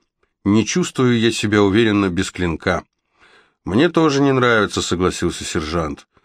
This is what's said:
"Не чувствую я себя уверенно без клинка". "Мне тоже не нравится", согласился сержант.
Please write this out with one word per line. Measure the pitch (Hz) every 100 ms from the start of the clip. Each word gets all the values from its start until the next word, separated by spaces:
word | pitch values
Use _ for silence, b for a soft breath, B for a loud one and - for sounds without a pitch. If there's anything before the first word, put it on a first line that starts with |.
| _ _ _ _
"Не | 98 107 104
чувствую | 180 175 - 127 117
я | 113
себя | 110 110 104
уверенно | 101 95 113 104 98
без | 85 92
клинка". | - 87 80 95 82 - _ _ b b b b b
"Мне | - 101 170
тоже | 165 160 139
не | 139
нравится", | 135 123 113 98 -
согласился | - 87 90 - 87 -
сержант. | - 90 76 85 78 71 - _